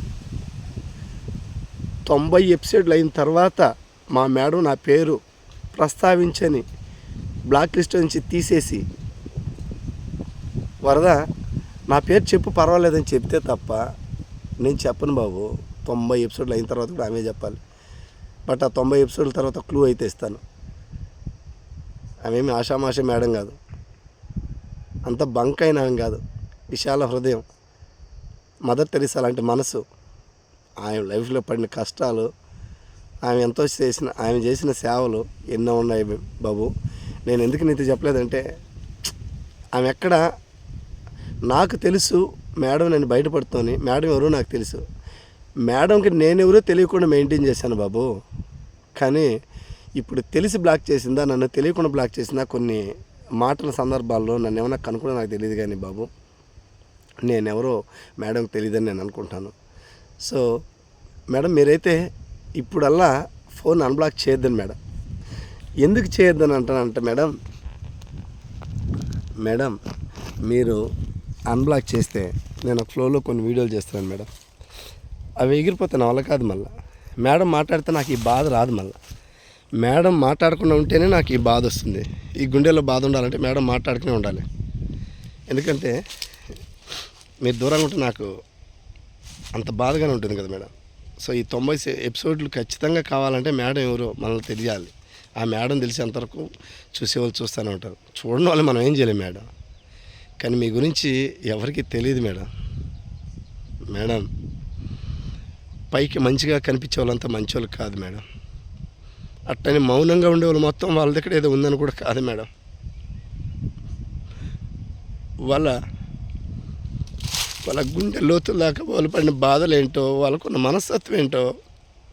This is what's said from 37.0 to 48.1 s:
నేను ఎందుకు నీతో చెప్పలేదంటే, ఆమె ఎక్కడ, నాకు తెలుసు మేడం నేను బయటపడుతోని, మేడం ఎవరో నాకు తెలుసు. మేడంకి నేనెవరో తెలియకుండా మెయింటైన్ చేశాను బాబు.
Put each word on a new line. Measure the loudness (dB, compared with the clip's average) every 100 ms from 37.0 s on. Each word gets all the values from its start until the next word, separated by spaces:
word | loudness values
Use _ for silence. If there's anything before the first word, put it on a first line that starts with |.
| -12 -8 -2
నేను | 0
ఎందుకు | 2 2
నీతో | 2 2
చెప్పలేదంటే, | 2 2 2 0 0 -2 -6 -10 -16 -18 -16 -12 -12 -10 -14 -14 -16 -18 -6 0
ఆమె | 0
ఎక్కడ, | 0 2 4 4 0 -12 -20 -16 -16 -14 -16 -16 -14 -12 -4
నాకు | 2 4 4 2
తెలుసు | 2 2 2 2 2 -4 -10 -2
మేడం | 2 2 4
నేను | 4 4
బయటపడుతోని, | 4 4 0 0 0 0 0
మేడం | 2 2 4
ఎవరో | 4 4
నాకు | 2 0
తెలుసు. | -4 -4 -8 -10 -14 -18 -20 -20 -20 -10 -2
మేడంకి | 2 4 6 6 6
నేనెవరో | 6 6 8 8 8
తెలియకుండా | 6 4 4 4 6
మెయింటైన్ | 6 4 4 2
చేశాను | 2 0 0
బాబు. | 0 0 -2